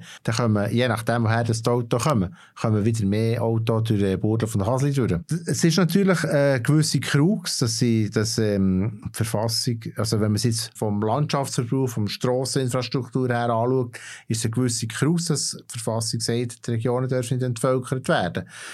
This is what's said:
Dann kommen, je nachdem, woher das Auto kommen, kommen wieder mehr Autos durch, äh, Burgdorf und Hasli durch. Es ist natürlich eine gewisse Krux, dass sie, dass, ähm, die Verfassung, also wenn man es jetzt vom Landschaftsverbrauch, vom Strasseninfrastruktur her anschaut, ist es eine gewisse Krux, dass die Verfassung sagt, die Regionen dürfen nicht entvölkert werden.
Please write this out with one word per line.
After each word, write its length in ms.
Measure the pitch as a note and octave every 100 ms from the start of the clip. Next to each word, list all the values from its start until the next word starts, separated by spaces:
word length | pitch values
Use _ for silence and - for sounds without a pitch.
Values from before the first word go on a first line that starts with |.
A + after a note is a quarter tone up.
| - -
Dann 120 | - A2+
kommen, 360 | A#2+ G#2 G2+
je 160 | A2+ B2
nachdem, 360 | A2 A2+ A#2+
woher 200 | A2 A2+
das 220 | A#2 A2+ A#2
Auto 320 | B2 A#2+ B2
kommen, 380 | D#3 B2+ F2 - - -
kommen 240 | A#2 G#2+ G#2+
wieder 200 | A2+ G2
mehr 360 | G#2 A2+ A2+
Autos 440 | A2+ A2+ A2+ A2+ A2+
durch, 180 | G#2
äh, 140 | G2 F#2+
Burgdorf 360 | G#2+ A2 A2 G2+
und 100 | G2
Hasli 280 | B2+ C#3+
durch. 200 | C#3 G2+ E2+ - E3+ -
Es 160 | -
ist 140 | E3+ E3
natürlich 460 | E3 F#3+ G3 E3 D3+
eine 360 | D3 C#3+ C3
gewisse 380 | A2 D#3 D3+ C#3+
Krux, 580 | - C#3+ E3 G#3+ - -
dass 200 | A#2+ A2+
sie, 300 | A#2+ A2+ G#2+
dass, 280 | A2 G#2+ A#2
ähm, 640 | G#2+ G2+ F#2+ F#2 G#2 A2 -
die 100 | -
Verfassung, 600 | A2 G#2 A2+ A2+ - A#2 - -
also 240 | G#2+ A2
wenn 120 | G#2+
man 40 | G#2+
es 80 |
jetzt 340 | A#2+ A2+ - -
vom 240 | G#2+ G#2
Landschaftsverbrauch, 880 | A2 B2+ D3+ C#3+ C3+ - A#2 C3+ B2+
vom 140 | A2+ G#2
Strasseninfrastruktur 1200 | - B2+ B2+ C3 C#3+ C3 B2+ A#2 C#3+ - C3+ B2
her 200 | A#2+ A#2+
anschaut, 480 | A2+ B2 C3 B2 - - - -
ist 120 | A2+
es 60 | A2+
eine 60 |
gewisse 360 | A#2 B2+ A#2 A2+
Krux, 380 | - C#3 E3+ E3+
dass 260 | D3 -
die 280 | - - A#2+
Verfassung 400 | A2+ A2+ A2+ A#2
sagt, 480 | A2+ A#2 A#2+ - -
die 40 |
Regionen 360 | A2+ B2 B2 B2+
dürfen 300 | B2+ B2 B2+
nicht 80 | B2+
entvölkert 600 | A#2+ C3+ C3 B2+ C3 D3+
werden. 400 | C#3+ F2+ F#2+ F2+ - -